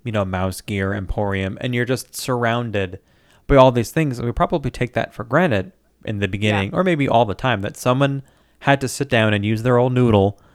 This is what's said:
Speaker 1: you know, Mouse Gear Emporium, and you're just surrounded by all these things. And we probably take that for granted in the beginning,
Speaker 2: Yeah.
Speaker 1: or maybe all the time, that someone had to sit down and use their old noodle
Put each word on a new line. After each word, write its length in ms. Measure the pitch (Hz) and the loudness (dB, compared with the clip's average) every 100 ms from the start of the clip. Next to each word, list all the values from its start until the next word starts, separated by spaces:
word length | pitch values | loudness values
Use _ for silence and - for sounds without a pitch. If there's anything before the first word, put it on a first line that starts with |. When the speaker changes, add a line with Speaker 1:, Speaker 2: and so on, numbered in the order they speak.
Speaker 1:
you 80 | 120 | -6
know, 140 | 107 | -4
Mouse 360 | 95 92 95 92 | -2 -2 -4 -4
Gear 320 | - 101 95 | -6 -4 -2
Emporium, 640 | 101 92 - 104 98 95 104 | -4 -6 -4 -4 -2 -4 -6
and 160 | 127 123 | -6 -4
you're 80 | |
just 320 | 120 127 - - | -2 -4 -6 -12
surrounded 800 | - 123 120 117 120 101 95 90 _ _ _ _ - | -4 -2 0 -2 -2 -4 -4 -8 _ _ _ _ 2
by 80 | |
all 160 | 139 131 | 6 6
these 220 | 123 110 | 6 -2
things. 260 | - 151 120 | -2 -2 -4
And 80 | 120 | -4
we 60 | |
probably 380 | 113 175 170 135 | -2 0 -2 -4
take 220 | - 123 | -6 -4
that 200 | - - | -4 -6
for 80 | - | -8
granted 480 | 113 143 180 104 92 _ _ _ | -2 0 2 0 -2 _ _ _
in 140 | - 104 | -8 -4
the 80 | 101 | -4
beginning, 440 | 104 107 104 98 | -2 0 0 -2
Speaker 2:
Yeah. 60 | - | -2
Speaker 1:
or 40 | |
maybe 240 | 185 165 135 | 0 0 2
all 160 | 113 | 2
the 120 | 113 90 | 2 0
time, 240 | 131 110 | -2 -2
that 160 | 98 - | -4 -4
someone 460 | 127 127 139 139 - _ _ _ | -2 2 0 -2 -10 _ _ _
had 200 | - 139 | 0 0
to 80 | 131 | 0
sit 200 | - 139 | -6 0
down 240 | 120 110 | 2 2
and 120 | 104 | 2
use 180 | 104 110 | 0 0
their 140 | 117 120 | 2 2
old 140 | 127 | 2
noodle 480 | 123 123 107 98 - _ | 2 4 6 4 0 _